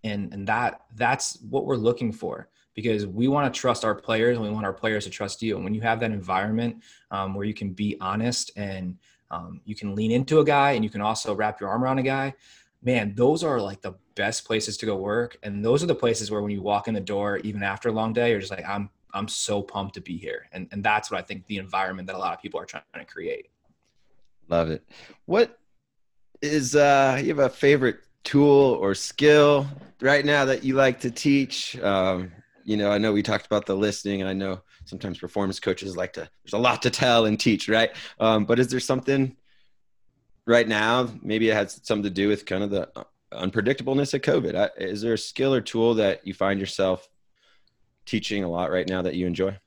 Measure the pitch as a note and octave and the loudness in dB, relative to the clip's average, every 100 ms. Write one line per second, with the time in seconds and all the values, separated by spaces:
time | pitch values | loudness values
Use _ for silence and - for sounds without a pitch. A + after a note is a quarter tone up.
0 | A2 G#2 F#2+ G2+ G2+ A2 A#2+ - _ A2 | -4 -6 -6 -8 -2 0 0 -4 _ -2
1 | A#2+ C3+ - - A2 C3 - B2+ A2 A#2+ | 0 0 -4 -10 -4 -4 0 0 2 0
2 | A#2 - - - - _ _ - A#2 G#2+ | -4 -4 -8 -8 -14 _ _ -6 -2 -2
3 | G2+ F#2+ B2+ C#3+ C#3 B2 C3 A#2+ A2+ G#2 | -2 0 2 2 0 0 -2 0 0 -2
4 | - A2+ A#2 A#2+ G#2+ G#2+ G2+ F#2+ A2 G#2+ | -2 2 2 2 -2 -4 -6 -4 -2 -2
5 | G2+ - G2 - A2+ F#2+ F#2 G#2+ A2+ A2+ | -6 -8 -8 -6 -4 -4 -4 -4 -2 0
6 | A#2 G#2 F2+ F#2 G#2 A2 A#2 A2+ - - | -2 -4 -2 -2 0 -2 -2 -6 -18 -20
7 | _ G2 F#2+ G2 G#2 G#2 G2+ F#2 G#2 - | _ -6 -4 -4 -6 -6 -8 -4 -4 -4
8 | F#2 G#2 A#2 A#2+ - - G2+ F#2+ F2+ F2+ | -4 -2 -2 -2 -8 -8 -8 -6 -8 -10
9 | _ _ _ E2+ F2 F2 - G#2 G#2 G2 | _ _ _ -12 -10 -16 -14 -10 -8 -4
10 | A2 A#2+ C3 D#3 D3 C#3+ C#3 B2+ G#2+ G#2+ | 0 0 4 4 6 4 4 2 -2 -2
11 | G#2 A2 - G2+ G#2+ G#2 G2 A2 B2+ C3+ | -2 -2 -4 -2 -2 -2 -4 -2 0 0
12 | C3 C3+ C3+ - _ - _ _ A#2+ B2 | 0 -2 -4 -8 _ -20 _ _ -2 0
13 | G#2 G2+ B2 D#3+ E3 B2+ G2+ G2 G2 F#2 | -2 2 2 4 0 -2 -2 -8 -12 -14
14 | _ - G2+ A2+ - A2 G#2+ G#2 A2 G2 | _ -4 -2 -4 -2 -2 -2 -6 -4 -2
15 | G2 A2 A#2+ - G#2+ G2+ A2 C#3 E3+ C#3 | -2 -2 -4 -8 -10 -4 2 2 2 0
16 | A#2+ A2+ G#2 G#2+ G#2 G2+ G2 G#2 G#2+ G#2+ | 0 0 -2 -4 -4 -4 -2 -2 -2 -6
17 | F#2 G2+ G2+ G2+ G#2+ G#2 G2 G2 A#2+ A2 | -4 -4 -2 -4 -4 -4 -4 -4 -4 -2
18 | A2 A2+ A#2+ G#2+ F#2+ F#2+ E2+ G2+ G#2 _ | -2 0 2 2 -2 -10 -6 -6 -6 _
19 | _ G2 G#2 - - G#2 G2 G2+ G2 G2 | _ -8 -6 -6 -4 -4 -4 -8 -8 -10
20 | - F2 - - - F#2+ F2 G2+ G#2 G#2+ | -12 -10 -8 -10 -12 -14 -10 -4 0 0
21 | - G2 F2+ G2 - G2+ F#2+ F#2+ F#2+ F#2+ | -2 -8 -8 -14 -10 -10 -4 -4 -4 -6
22 | F#2 F#2+ F#2 E2+ G2+ E2 E2 D2+ _ - | -8 -6 -6 -6 -8 -10 -10 -16 _ -20
23 | D2 - E2+ - - _ _ _ _ _ | -18 -10 -8 -8 -12 _ _ _ _ _
24 | _ _ - _ - E2+ D#2+ D#2 _ - | _ _ -20 _ -2 0 0 -4 _ -20
25 | - - - G3 A#3+ - _ _ _ _ | -20 -20 -2 2 2 -2 _ _ _ _
26 | _ _ _ _ D3 D3+ B2+ D3 C#3+ C#3 | _ _ _ _ -2 0 2 4 6 6
27 | C3+ C3 C#3+ D3+ C3 - C#3+ C#3+ B2+ - | 4 2 -2 2 0 4 4 6 4 0
28 | _ _ - C#3+ D3 C#3 C3+ A2 G2 F#2+ | _ _ 0 6 8 8 8 4 0 -2
29 | - - D3 D3+ D3 C#3+ C#3 - - _ | -6 2 6 8 8 6 2 -10 -20 _
30 | C3 C#3+ C#3+ D3 C3+ C3 C3 C3 C3 B2 | 2 4 4 2 2 0 0 4 4 2
31 | B2+ A#2 C#3+ C#3 C3+ - - B2+ G2+ G2 | -6 -2 2 4 2 -6 -8 -4 0 2
32 | F#2+ F#2 F#2 E2+ _ _ - G#2+ G2+ G2+ | 2 0 -4 -12 _ _ -4 0 2 2
33 | A2 G#2 G2+ G#2 - G#2+ - G2 G#2 G2 | 2 0 0 -4 0 -2 0 0 0 -2
34 | G2+ G2+ F#2+ F#2+ G2 F#2 _ _ - F#2+ | -4 -4 -4 -4 -4 -8 _ _ -18 -12
35 | G2 F2 F2 - G2 F#2+ - F#2 G2 F2 | -10 -10 -6 -4 -4 -2 -4 -4 -6 -6
36 | F#2 - E2 _ - G#2 B2 A#2 B2 - | -8 -8 -16 _ -8 0 0 2 -2 0
37 | B2+ A#2 A2 G#2+ - G#2 - A2 A2+ - | 4 6 4 2 2 2 2 2 2 -2
38 | - - A2 A2 G#2 A#2+ B2+ B2+ - C3 | -18 0 2 4 4 2 2 0 -2 -2
39 | C3 C3+ C3 - _ _ _ _ _ _ | 2 0 0 -4 _ _ _ _ _ _
40 | _ _ _ _ - A#2 A2 G#2+ A2 B2 | _ _ _ _ 4 4 4 2 2 2
41 | B2 G#2 - A2 A2+ G#2+ G2+ - - G#2+ | 0 -6 -4 2 2 2 0 -6 -4 -2
42 | G2+ F2+ G2+ G2+ - F#2 G2+ G2 - - | -2 0 0 0 -2 -4 -2 -4 -6 -12
43 | - _ _ - F#2 A2+ G#2 C3+ B2+ C3+ | -18 _ _ -6 -2 0 0 0 0 0
44 | C#3 C#3+ - - D#2+ F2 G#2 - F#2+ G2+ | 0 -2 0 0 0 0 -2 -2 -8 -4
45 | A2+ A2 - - C3+ C3 G2 A2+ A2+ A2+ | -2 -2 -4 -2 0 0 0 2 2 4
46 | G2+ - - F#2 F#2+ G2 G2 - F#2+ F#2 | 2 0 -6 -2 0 0 -4 -2 0 0
47 | - _ _ _ _ _ _ _ _ _ | -6 _ _ _ _ _ _ _ _ _
48 | - A2 - G#2 F#2 E2+ E2+ F#2 F#2 F#2 | -6 -4 -2 -4 -4 -2 -2 -2 -2 -2
49 | F2+ D#2+ F2+ F2 F#2 G2 | -2 -2 -4 -2 -4 -4